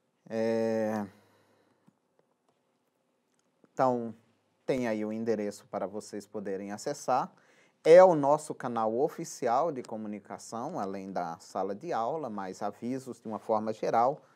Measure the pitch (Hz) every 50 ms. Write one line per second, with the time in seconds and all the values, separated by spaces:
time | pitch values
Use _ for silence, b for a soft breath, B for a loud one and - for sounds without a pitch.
0 | b b _ _ _ - 110 113 110 113 113 113 113 113 110 110 110 107 110 107
1 | 101 92 b b b b b b b b b b b b b b b b _ _
2 | _ _ _ _ _ _ _ _ _ _ _ _ _ _ _ _ _ _ _ _
3 | _ _ _ _ _ _ _ _ _ _ _ _ _ - - - 131 131 123 120
4 | 117 113 110 - _ _ _ _ _ _ _ _ - - 143 127 123 117 110 107
5 | 107 107 110 110 113 117 110 104 104 104 101 - - - - 101 98 92 101 107
6 | - - - 104 101 - - 110 98 101 95 95 101 101 104 104 - 151 143 -
7 | - - 127 131 165 - b b b b b b b b b b - 156 165 180
8 | 185 190 170 151 139 139 151 151 - - 147 - - 123 117 113 113 110 110 123
9 | 147 160 - - 165 - - - 139 117 120 131 160 175 143 123 110 - 117 110
10 | 110 104 104 101 - - 101 90 - - 117 113 123 156 185 139 104 95 95 98
11 | 95 98 95 92 87 82 82 - - - - 101 95 98 98 - - 175 147 113
12 | 113 120 156 160 147 120 104 101 95 92 92 - 110 101 101 - 113 120 131 131
13 | 127 123 113 - - 110 107 101 - - 113 107 110 110 110 - - - - 117
14 | 120 131 151 - b b b